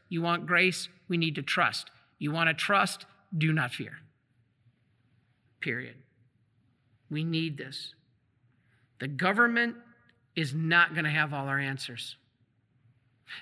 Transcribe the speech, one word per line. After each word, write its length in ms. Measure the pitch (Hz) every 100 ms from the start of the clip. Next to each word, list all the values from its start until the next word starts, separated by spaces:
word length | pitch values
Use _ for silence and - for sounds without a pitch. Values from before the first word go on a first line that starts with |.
| -
You 140 | 165
want 240 | 170 170 156
grace, 420 | 175 185 175 - - -
we 120 | 170
need 160 | 165
to 80 | 147
trust. 480 | 139 - 117 - - _ _ -
You 140 | 147
want 160 | 165 165
to 60 |
trust, 500 | 160 - 196 196 - - _ - 160
do 160 | 160
not 220 | 156 123
fear. 240 | - 113 - - _ _ _ _ _ _ _ _ _ _ _ _ _ _ -
Period. 360 | 151 120 123 - _ _ _ _ _ _ _ _ _ _ -
We 120 | 151
need 360 | 165 160 165 135
this. 360 | 131 135 - - _ _ _ _ _ _ _ _ _ -
The 100 | 139
government 680 | 135 180 208 240 233 233 - - _ _ _ _
is 200 | 170 143
not 400 | 156 160 175 160
gonna 160 | 160 151
have 240 | 156 151
all 140 | 143 139
our 100 | 139
answers. 580 | 135 135 - 113 - - _ _ _ _ _ _ _ _ _ _ - -